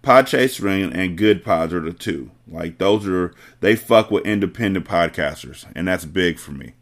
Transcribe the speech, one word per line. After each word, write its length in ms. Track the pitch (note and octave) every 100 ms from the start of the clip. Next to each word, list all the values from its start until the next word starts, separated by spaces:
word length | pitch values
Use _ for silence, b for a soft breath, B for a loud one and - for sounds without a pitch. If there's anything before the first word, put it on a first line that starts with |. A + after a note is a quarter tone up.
Podchaser 800 | - C3 - C3 C3 - G2 F#2+
and, 80 | F#2 F2+
and 200 | F#2 E2+
Good 280 | G#2+ G2
Pods 280 | - F2 E2
are 100 | F2
the 120 | D#2+
two. 380 | F2 A2+ D#2+ B1 _ -
Like, 320 | E2 E2+ E2
those 280 | F#2+ G#2+ G2
are, 280 | F2+ F2 B B B
they 160 | F#2+ A2
fuck 340 | - A2+ A2
with 160 | G2+ -
independent 640 | G#2 F#2+ - G#2+ F#2+ D2+
podcasters. 840 | F2 E2+ - D2+ C2+ B1+ C#2+ - -
And 120 | F2+
that's 180 | F2+ D#2+
big 340 | F2 F2 E2
for 140 | -
me. 200 | C#2 A#1+ _